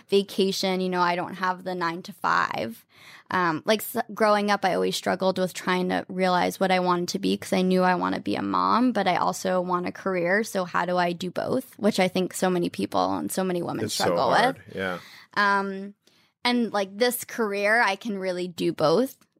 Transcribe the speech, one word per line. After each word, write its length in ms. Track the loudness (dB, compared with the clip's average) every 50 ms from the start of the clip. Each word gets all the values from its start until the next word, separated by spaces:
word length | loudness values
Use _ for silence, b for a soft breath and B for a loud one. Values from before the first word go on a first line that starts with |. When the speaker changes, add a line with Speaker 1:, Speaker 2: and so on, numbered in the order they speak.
| B 0
Speaker 1:
vacation. 720 | 2 2 2 2 0 0 0 0 0 0 -2 -2 0 0
You 80 | -2 -2
know, 120 | 0 0
I 160 | 2 2 0
don't 180 | 0 -2 -6 -6
have 300 | -4 -2 -2 -2 -4 -6
the 100 | -8 -6
nine-to-five. 1080 | -4 -2 -4 -4 -6 -10 -14 -12 -4 -2 0 2 2 2 0 -2 -4 -6 -6 -8 -12 -18 B B B B B B B B -4 -2
Um, 300 | 0 0 0 0 0 0
like, 160 | 0 0 0
s-, 240 | 0 -4 -6 -6 -6 -6 -2
growing 360 | 0 2 4 4 4 4 2 2
up, 120 | 2 2
I 100 | 0 0
always 200 | 0 0 0 -2
struggled 440 | -2 -2 -2 -2 0 2 0 2 0
with 140 | -2 -2 -4
trying 340 | -4 -2 0 0 0 0 0
to 160 | -2 -2 -4 -4
realize 520 | -4 0 2 2 2 2 2 0 0 0
what 100 | 0 2
I 80 | 2 2
wanted 280 | 2 2 2 0 0 -2
to 100 | -4 -2
be, 180 | 0 0 -2
'cause 160 | -2 -2 -2 0
I 100 | 2 2
knew 200 | 4 4 4 4
I 120 | 4 2
wanna 240 | 2 0 -2 -2 -2
be 160 | -4 -4 -4
a 60 | -2 -2
mom, 500 | 0 0 2 2 4 4 4 4 2 2
but 160 | 2 0 2
I 80 | 2
also 440 | 2 2 0 0 -2 -2 0 0 0
want 260 | 0 0 -2 -2 -2
a 60 | -4 -6
career. 520 | -6 -4 -4 -2 0 0 2 2 0 0
So 200 | -2 -4 -4 -4
how 200 | -2 -2 -2 -2
do 120 | 0 0 0
I 140 | 0 0 -2
do 180 | -4 -6 -8
both? 440 | -6 -4 -2 -2 -2 -2 -4 -6 -6
Which 220 | -2 0 2 2 4
I 80 | 2 2
think 260 | 2 0 -2 -2 -2
so 160 | -2 0 0
many 180 | 2 0 0 -2
people 460 | -2 -4 -4 -2 0 0 0 0 0
and 180 | -2 -4 -4 -4
so 100 | -2 -2
many 200 | -2 -2 -4 -4
women 240 | -6 -6 -6 -6
Speaker 2:
It's 80 | -4 -4
so 100 | -2 0
Speaker 1:
struggle 260 | 0 2 2 2 2 4
Speaker 2:
hard. 260 | 4 2 2 0 -4 -10
Speaker 1:
with. 100 | -12 -8
Speaker 2:
Yeah. 220 | -6 -4 -4 -4 -6 B B B B B B -2
Speaker 1:
Um, 600 | 0 2 2 2 2 0 -2 -6 -8 -10 -14 -16 _ b b b b b b b _ 0
and, 280 | 0 2 2 2 0 0
like, 240 | -2 -2 -2 -2
this 280 | 0 0 0 0 -2 -6
career, 580 | -8 -4 -4 -2 -2 0 0 2 2 4 4 4
I 140 | 2 0
can 200 | -2 -4 -6 -6
really 300 | -4 -2 -4 -4 -4 -4
do 260 | -6 -6 -2 -2 -2 0
both. 440 | 2 4 4 6 4 4 2 -2 _ _ _ _ _